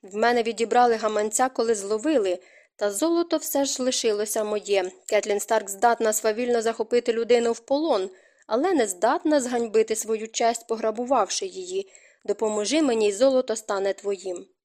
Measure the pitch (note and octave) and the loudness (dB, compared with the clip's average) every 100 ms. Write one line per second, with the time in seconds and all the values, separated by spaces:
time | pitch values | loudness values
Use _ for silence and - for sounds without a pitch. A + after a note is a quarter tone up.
0 | G3+ G#3 A#3 A#3+ A3+ A3 A3+ B3 B3 A3 | -8 -2 2 2 0 -2 2 4 4 2
1 | A3 G#3+ G#3+ - C4 C4 A3+ G#3+ G3 A3 | 0 0 -2 0 0 0 0 -2 -2 -2
2 | C#4 C#4+ F#3+ F3 - - _ _ G#3 G3+ | 0 2 0 -2 -8 -20 _ _ -4 0
3 | D#4+ E4+ E4+ D#4 - C#4 C#4 - B3+ B3 | 0 0 0 -4 -2 -2 -2 -2 -2 0
4 | A3+ G#3 G#3+ A#3 G#3+ G#3+ G3+ G3 F#3 - | 0 -2 -2 -2 -2 -4 0 0 0 -8
5 | - G#3+ G#3+ G3+ - A3 G#3 G3 A#3 A3+ | -2 0 0 -4 0 -2 -2 0 2 4
6 | A3 G#3+ A3 G#3+ B3 A#3+ A3+ A#3 A3 A#3+ | 0 0 -2 0 0 0 0 -4 0 0
7 | A#3+ A3+ A3+ A#3+ A#3 A3+ - C#4 D#4+ A3 | 0 -2 2 2 2 -4 -2 0 2 0
8 | F#3+ - _ _ - A3+ F4 E4 G#3+ - | -2 -10 _ _ -4 0 2 2 0 0
9 | A3+ D#4 D#4 D4+ A#3+ A#3+ A#3 G#3+ A3 A3 | 0 2 2 2 0 -2 2 2 2 -2
10 | G#3+ A3 A3 - A#3 A#3 - A3 A3 G#3+ | -2 -4 -4 0 0 0 -6 -2 -2 -2
11 | B3 C4 F#3+ - G3 F#3 F3+ F#3 G3 - | 0 2 2 -2 -6 -10 -6 -6 -8 -18
12 | _ _ - G3+ A3 G#3 G#3 D4 C#4+ A3+ | _ _ -6 -2 -2 -2 0 0 2 2
13 | G#3 G3 C4+ C4 B3+ A3 - G3 G3 F#3+ | 0 4 4 4 0 -6 -4 -2 -2 -4
14 | G3+ G3+ F#3+ F3+ F#3+ _ | -6 -6 -8 -10 -14 _